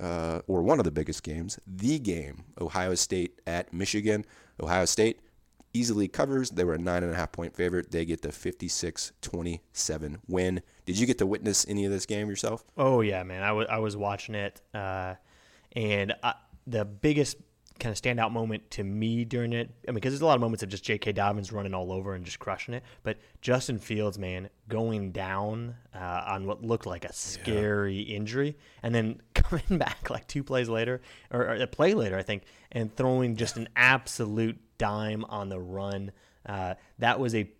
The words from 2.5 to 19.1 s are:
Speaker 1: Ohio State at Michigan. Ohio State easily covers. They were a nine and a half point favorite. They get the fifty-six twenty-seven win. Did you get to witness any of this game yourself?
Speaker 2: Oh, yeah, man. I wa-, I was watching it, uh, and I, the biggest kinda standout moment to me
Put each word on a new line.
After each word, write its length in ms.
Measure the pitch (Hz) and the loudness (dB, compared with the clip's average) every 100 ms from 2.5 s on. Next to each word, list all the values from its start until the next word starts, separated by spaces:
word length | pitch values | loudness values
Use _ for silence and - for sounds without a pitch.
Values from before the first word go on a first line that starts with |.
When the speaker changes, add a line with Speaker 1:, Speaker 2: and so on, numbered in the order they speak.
| - | -8
Speaker 1:
Ohio 360 | 85 95 92 90 | -4 0 0 0
State 440 | - 95 87 - - | 0 0 -2 -6 -6
at 260 | 85 - | -4 -4
Michigan. 520 | 85 98 - 104 107 110 - - - | -4 -2 0 2 0 -2 -14 -20 -8
Ohio 240 | 78 90 87 | 0 2 4
State 340 | - 110 - - _ _ _ - | 6 4 2 -10 _ _ _ -6
easily 360 | 117 120 104 98 | -2 2 2 2
covers. 420 | - 143 135 127 | 2 2 2 0
They 140 | 87 | 0
were 100 | 90 | 0
a 40 | 80 | 2
nine 260 | 87 87 | 0 0
and 80 | 87 | 0
a 40 | 85 | -2
half 140 | 80 | -4
point 240 | - 85 | -4 -8
favorite. 380 | - 87 90 - | -2 0 0 0
They 120 | 82 | -2
get 180 | 82 82 | 0 -2
the 100 | 73 | -4
fifty-six 800 | - 95 - 90 - 87 - - - | -6 -6 -6 -4 -2 -4 -4 -8 -10
twenty-seven 960 | - 85 85 85 - - - 80 76 73 - | -8 -6 -4 -6 -8 -4 -2 -2 -4 -8 -2
win. 360 | 90 92 92 - _ | 2 2 0 -4 _
Did 140 | - 95 | -4 2
you 80 | 120 | 4
get 120 | 120 | 4
to 80 | 95 | 2
witness 380 | 104 107 98 - | 2 0 0 0
any 160 | 101 | 0
of 80 | 98 | 0
this 140 | 98 - | -2 -2
game 220 | 104 107 | -2 -2
yourself? 360 | 98 110 113 - - | -2 -4 -4 -8 0
Speaker 2:
Oh, 240 | 135 127 | 4 6
yeah, 200 | 107 95 | 4 0
man. 200 | 92 92 | -4 -2
I 80 | 98 | 0
wa-, 140 | 107 110 | 0 0
I 80 | 110 | 0
was 180 | 110 104 | -2 -2
watching 380 | 101 101 - | -2 -4 -6
it, 260 | 107 101 - _ | -4 -4 -8 _
uh, 400 | 107 98 95 92 92 _ _ _ - _ - | -6 -4 -4 -6 -8 _ _ _ -20 _ -2
and 360 | 110 101 98 113 | 2 2 2 0
I, 100 | 120 - _ - - | -2 -2 _ -18 -4
the 180 | 117 | -2
biggest 520 | 104 101 151 147 139 - - _ - - | -2 0 2 4 2 -2 -14 _ -20 -8
kinda 180 | 120 101 | -6 -2
standout 340 | 127 120 110 | 0 2 2
moment 400 | 113 113 107 - | 2 -2 -4 -6
to 140 | - | -6
me 400 | 98 104 110 | -4 0 0